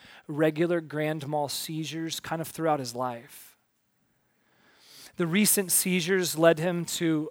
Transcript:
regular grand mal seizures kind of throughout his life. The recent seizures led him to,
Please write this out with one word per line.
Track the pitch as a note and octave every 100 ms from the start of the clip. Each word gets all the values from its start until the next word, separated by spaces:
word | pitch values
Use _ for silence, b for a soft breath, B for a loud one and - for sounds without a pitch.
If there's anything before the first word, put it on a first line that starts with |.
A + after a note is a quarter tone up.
| B B B
regular | D3 D#3 D#3 E3+ F3
grand | D#3 D3 D3+ D#3+ C#3
mal | D3+ C#3+
seizures | - - D#3+ D3 D#3+ E3 -
kind | - E3
of | D#3+
throughout | - D#3+ D3+
his | B2
life. | A#2+ B2+ A#2 A2+ - - _ _ _ _ _ _ _ _ B B B B B B B B B
The | E3+
recent | F#3 G#3 G#3+ F#3
seizures | - F#3 F3+ E3 F#3+ E3 D3
led | E3 D#3
him | F3 F3 E3
to, | - E3+ D#3 D#3